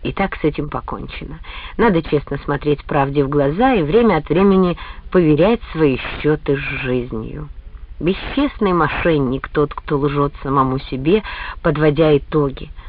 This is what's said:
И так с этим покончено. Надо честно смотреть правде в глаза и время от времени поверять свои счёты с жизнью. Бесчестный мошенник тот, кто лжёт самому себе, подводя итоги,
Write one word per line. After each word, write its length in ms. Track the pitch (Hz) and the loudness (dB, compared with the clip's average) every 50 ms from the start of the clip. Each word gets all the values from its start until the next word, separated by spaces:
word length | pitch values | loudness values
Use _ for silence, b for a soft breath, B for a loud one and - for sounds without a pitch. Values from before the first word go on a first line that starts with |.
| - | -6
И 100 | 135 123 | -8 -4
так 240 | - 196 190 - | -2 -4 -4 -4
с 60 | - - | -2 -2
этим 240 | 156 147 - 147 147 | -2 -2 -2 -8 -6
покончено. 680 | - 127 - - 131 101 - 135 - - - - 160 160 B B B B B B B | -6 -8 -8 -8 -10 -10 -10 -12 -12 -12 -12 -12 -14 -14 B B B B B B B
Надо 260 | - 214 240 185 165 | 2 4 4 4 2
честно 360 | 156 - - 143 - - 143 | 0 0 -2 -2 -2 -2 -8
смотреть 480 | 143 - - 143 139 - 147 147 143 - | -8 -4 -4 -4 -2 0 0 0 0 -2
правде 400 | - 151 151 135 139 139 147 139 | -2 0 0 0 2 2 0 0
в 40 | 135 | 2
глаза 440 | 147 147 139 143 151 185 247 269 262 | 2 2 2 2 2 2 2 2 4
и 100 | 202 156 | 2 0
время 340 | 143 160 233 240 220 185 | 2 4 4 4 6 4
от 120 | 156 151 - | 2 0 0
времени 480 | 147 170 196 202 190 190 185 180 170 B B B B B B - | 2 4 6 6 6 6 4 2 0 B B B B B B 0
поверять 480 | - 185 175 151 151 143 170 208 240 226 - - - | 2 4 6 6 6 6 6 4 4 0 -2 -8 0
свои 240 | 160 160 143 131 | 2 2 2 2
счёты 580 | 120 - - - - - 147 151 147 - 151 139 | 0 -4 -8 -8 -2 0 0 0 0 0 -2 -2
с 40 | 139 | -2
жизнью. 920 | 143 143 139 - 135 127 127 127 120 127 123 110 110 120 - 147 151 143 - - - - - - - - - - | -2 -6 -8 -6 -4 -2 -2 -2 -2 -4 -6 -8 -8 -8 -10 -10 -12 -12 -14 -16 -16 -16 -16 -16 -16 -16 -10 -4
Бесчестный 720 | - 170 190 - - - - 269 285 277 - - 220 196 | -2 -2 -2 -2 -4 -4 -2 0 0 0 0 0 0 2
мошенник 800 | 180 170 156 143 - - - 175 160 151 135 123 131 131 - - | 2 2 2 0 0 0 0 2 2 2 2 0 -2 -4 -6 -4
тот, 240 | - 151 147 147 - | 0 0 0 0 -2
кто 240 | - - - 156 | -12 -4 -2 -2
лжёт 340 | 139 139 147 143 143 143 143 - - - | 0 0 0 0 0 0 0 -2 -6 -6
самому 360 | 143 135 143 131 131 131 135 | 0 2 2 2 2 0 -2
себе, 440 | - - - 127 131 156 190 220 B B B B B B B B | -4 -6 -8 -2 2 2 2 2 B B B B B B B B
подводя 540 | - 170 151 147 151 156 147 143 165 156 151 | -2 -2 0 4 2 2 4 4 4 4 4
итоги, 540 | 139 - - - 156 143 139 117 - - 156 B B B | 4 2 0 0 0 0 0 -2 -8 -14 -14 B B B